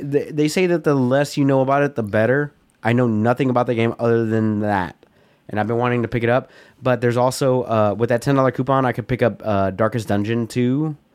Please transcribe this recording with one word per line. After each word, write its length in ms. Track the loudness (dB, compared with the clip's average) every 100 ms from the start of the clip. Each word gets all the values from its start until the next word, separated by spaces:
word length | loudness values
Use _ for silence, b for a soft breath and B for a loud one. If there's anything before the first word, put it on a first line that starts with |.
th-, 280 | -2 -2 -2
they 140 | -2 0
say 180 | 0 0
that 160 | 0
the 100 | 0
less 420 | 2 2 2 0 0
you 80 |
know 160 | 2 2
about 220 | 2 2
it, 140 | 0 -2
the 60 |
better. 500 | -2 0 2 2 -2 _ _ _
I 120 | 0
know 120 | 2 2
nothing 420 | 2 2 2 2
about 160 | 0 0
the 80 |
game 200 | 0 0 0
other 260 | 0 2
than 360 | 2 0 0 0
that, 360 | 0 -2 -2 -10 _ b b b b
and 100 | -6
I've 60 | -2
been 100 | -2
wanting 240 | 0 0
to 80 | -2
pick 140 | -2
it 80 | 0
up. 200 | 0 -2 B B B
But 200 | -2 0
there's 160 | 0 2
also, 460 | 0 0 0 0
uh, 300 | 0 2 2 0
with 100 | 0
that 140 | 0
ten 140 | 0 2
dollar 160 | 2
coupon, 340 | 0 0 0 0
I 60 |
could 140 | -2 -4
pick 140 | -2
up, 200 | -2 -2
uh, 260 | -4 0 0
Darkest 380 | 0 -2 -2 -4
Dungeon 380 | -2 -2 -2 -4
two, 500 | -2 0 0 -4 -6 _